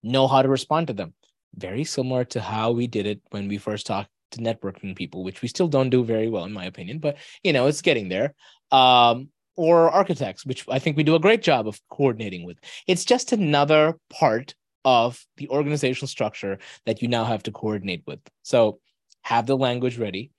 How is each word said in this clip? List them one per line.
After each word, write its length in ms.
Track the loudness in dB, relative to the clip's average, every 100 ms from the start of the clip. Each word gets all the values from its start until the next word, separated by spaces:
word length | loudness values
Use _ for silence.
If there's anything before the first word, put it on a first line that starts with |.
know 280 | 0 2 4
how 120 | 4
to 80 | 4
respond 380 | 0 0 -2 -2
to 60 |
them. 200 | -6 -10 _ _ _ _ -14
Very 280 | -10 -8
similar 400 | -6 -6 -2 -4
to 160 | -4 -6
how 320 | -6 -2 0
we 160 | 0 -2
did 180 | -4 -4
it 160 | -6 _
when 180 | -10 -6
we 80 | -6
first 280 | -6 -8 -6
talked 240 | -6 -6 _ _
to 80 | -8
networking 560 | -6 -6 -10 -10 -14 -10
people, 300 | -12 -10 -12
which 160 | -10
we 60 | -10
still 180 | -2 0
don't 220 | 2 2
do 160 | 2 0
very 240 | -2 -2
well, 160 | -4 -6
in 80 |
my 100 | -8
opinion, 360 | -10 -12 -12 -6
but, 180 | -6 -6 -18 -6
you 80 | 0
know, 160 | 2 2
it's 140 | 2
getting 260 | 0 0 -2
there. 260 | -4 -4 _ _ _ _
Um, 560 | 6 8 8 6 4 -6 _ _ -2
or 320 | 4 6 6
architects, 560 | 4 2 -2 -4 -6 -10
which 200 | -10 -4
I 100 | -2
think 160 | 0 0
we 80 |
do 120 | 4 4
a 40 |
great 240 | 4 2
job 240 | 2 0 0
of 140 | -10 _
coordinating 560 | 0 0 0 -8 -10 -14
with. 120 | -18 -20 -10 -2
It's 160 | -2
just 300 | 2 0 2
another 680 | 0 2 2 6 6 4 0 _
part 460 | 0 0 0 -4 -20 _ _ 2
of 380 | 4 2 -4 _ _
the 140 | -4
organizational 580 | -2 -2 -2 -2 -4 -8
structure 520 | -6 -6 -4 -10 -10 -12 -10 -8
that 160 | -4
you 80 | -2
now 160 | -2 -2
have 180 | -4
to 80 | -6
coordinate 520 | -8 -6 -6 -6 -10 -10
with. 140 | -16 _ _
So 380 | -2 2 2 0 _ _ _ _
have 240 | -4 -2 0
the 100 | 0
language 400 | 0 -2 -4 -4
ready 340 | -8 -8 -12